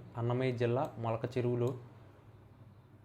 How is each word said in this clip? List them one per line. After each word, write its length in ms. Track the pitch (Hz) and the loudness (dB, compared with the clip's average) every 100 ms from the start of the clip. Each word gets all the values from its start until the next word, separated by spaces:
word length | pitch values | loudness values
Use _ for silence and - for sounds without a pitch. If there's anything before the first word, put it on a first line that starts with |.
| - 120 | -6 -2
అన్నమయ్య 360 | 117 123 131 | 0 2 2
జిల్లా 380 | 120 120 123 151 - | 2 2 2 0 -2
మలక 400 | 113 113 120 127 | -2 -2 -2 0
చెరువులో 360 | 120 120 120 120 - - - - - - - - - - - - | 2 2 2 0 -10 -20 -20 -20 -20 -20 -20 -20 -20 -20 -20 -20